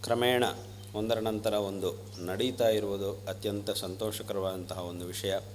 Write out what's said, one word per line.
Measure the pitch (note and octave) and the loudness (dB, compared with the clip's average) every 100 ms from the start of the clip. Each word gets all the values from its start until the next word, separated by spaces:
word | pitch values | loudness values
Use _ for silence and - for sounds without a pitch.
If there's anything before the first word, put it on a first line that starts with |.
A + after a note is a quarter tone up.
ಕ್ರಮೇಣ | - A#2 A#2+ B2 A#2+ G2+ G2+ - - G#2+ | 2 4 6 6 4 2 -10 -12 -8 -4
ಒಂದರ | A2 A2+ | 0 2
ನಂತರ | A2 G#2+ G#2+ | 2 0 2
ಒಂದು | G#2 G2+ G2 F#2+ - G2+ F#2+ | 2 0 0 -2 -2 -10 -8
ನಡೀತಾ | F2+ G2 B2+ A#2 A#2 | -4 0 0 4 6
ಇರುವುದು | G#2+ G2+ G2+ G2 | 6 2 0 -2
ಅತ್ಯಂತ | G2 G2 G2 G#2+ G2+ G2+ | -4 -6 -4 -2 -2 -2
ಸಂತೋಷಕರವಾದಂತಹ | F#2+ F#2+ F#2+ G#2+ G#2 G#2+ G2+ F#2+ F#2+ F2+ F#2 | -2 -2 -2 -2 -4 -4 -2 -2 -2 -6 -6
ಒಂದು | F2 F2+ F2 | -6 -6 -6
ವಿಷಯ. | F#2 G2+ F#2+ G2 | -4 0 -2 -2